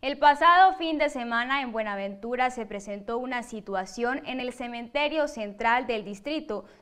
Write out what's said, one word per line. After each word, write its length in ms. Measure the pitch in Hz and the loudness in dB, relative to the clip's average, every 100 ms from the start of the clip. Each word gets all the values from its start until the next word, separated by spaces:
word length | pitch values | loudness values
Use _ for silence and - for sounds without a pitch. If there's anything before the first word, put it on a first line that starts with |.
El 160 | 262 277 | -4 4
pasado 600 | 294 285 320 349 381 370 | 6 6 8 10 8 6
fin 200 | 330 311 | -2 0
de 120 | 302 | 0
semana 520 | 277 233 233 247 269 | -2 -2 -2 0 -2
en 120 | 262 | -2
Buenaventura 760 | 226 214 202 196 196 226 247 254 | -4 -4 -4 -6 -8 -8 0 0
se 140 | 247 226 | 0 -8
presentó 520 | 208 202 208 202 233 | -10 -10 -12 -6 -6
una 260 | 254 254 | -4 -6
situación 800 | 233 220 202 190 190 - 240 269 - | -6 -12 -6 -4 -4 -4 -2 -2 -6
en 140 | 254 | -6
el 140 | 254 | -6
cementerio 760 | 247 240 240 240 285 294 311 294 | -8 -10 -10 -6 -2 0 0 -2
central 600 | 294 208 202 226 240 254 | -2 -10 -2 2 2 2
del 180 | 226 196 | -4 -4
distrito, 580 | 202 - 311 311 208 - - | -10 -6 -6 -6 -10 -10 -20